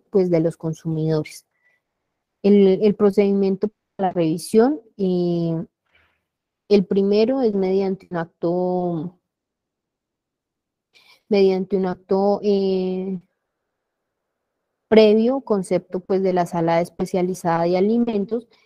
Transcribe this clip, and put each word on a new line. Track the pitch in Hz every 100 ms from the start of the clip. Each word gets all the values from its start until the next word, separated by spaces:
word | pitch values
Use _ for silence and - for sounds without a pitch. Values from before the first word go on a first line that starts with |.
| _
pues, | 202 180
de | 165
los | 160 -
consumidores. | 165 156 165 156 156 156 151 - _ _ _ _ _ _ _ _ _ _
El, | 202 202 190 185
el | 214
procedimiento | 202 208 196 202 196 196 190 214 _ _ -
para | 190
la |
revisión, | 180 160 165 - 220 247 311 - -
eh, | 190 180 175 170 165 165 - _ _ _ _ _ _ _ _ _ -
el | 208 180
primero | 196 196 208 226 269
es | 233
mediante | 202 185 196 190 190 -
un | 175
acto, | 165 - 170 180 180 180 180 170 175 - _ _ _ _ _ _ _ _ _ _ _ _ _ _ _ _ _ _ _ _ -
mediante | 202 196 185 190 190
un |
acto, | 185 175 - 190 202 202
eh, | 208 196 190 190 185 185 190 185 _ _ _ _ _ _ _ _ _ _ _ _ _ _ _ _ -
previo, | 220 214 214 233 269
concepto, | - 202 180 180 - 185
pues, | - 190
de | 190
la | 180 175
sala | 170 165 165
especializada | 175 - 185 190 180 180 175 165
de | 170 180
alimentos, | 202 233 233 202 190 240 - _